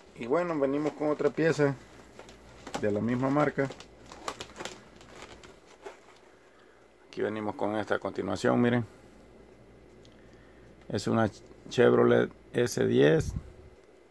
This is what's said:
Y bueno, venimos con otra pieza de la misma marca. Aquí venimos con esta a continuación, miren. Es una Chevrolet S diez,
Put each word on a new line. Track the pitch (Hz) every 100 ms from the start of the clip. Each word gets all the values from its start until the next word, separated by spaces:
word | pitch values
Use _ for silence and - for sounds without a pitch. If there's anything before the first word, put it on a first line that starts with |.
| -
Y | - 117
bueno, | 160 175 156
venimos | 135 143 151
con | - 151
otra | 147 143
pieza | - 160 143 143 135 - - - - - - - - - -
de | 107
la | 104
misma | 113 123 135
marca. | 143 143 - 135 - - - - - - - - - - - - - - - - - - - - - - - - - - - - - - - - _ -
Aquí | -
venimos | 104 107 107
con | 104 104 107
esta | 101
a | 98
continuación, | 98 92 95 98 120 123
miren. | 120 123 113 - - - - - - - - - - - - - - - - - - - -
Es | 107 117
una | 113 110 - - - -
Chevrolet | - 120 123 120 120 120 - -
S | 123 120 127
diez, | 113 120 147 160 - - - - - - - - -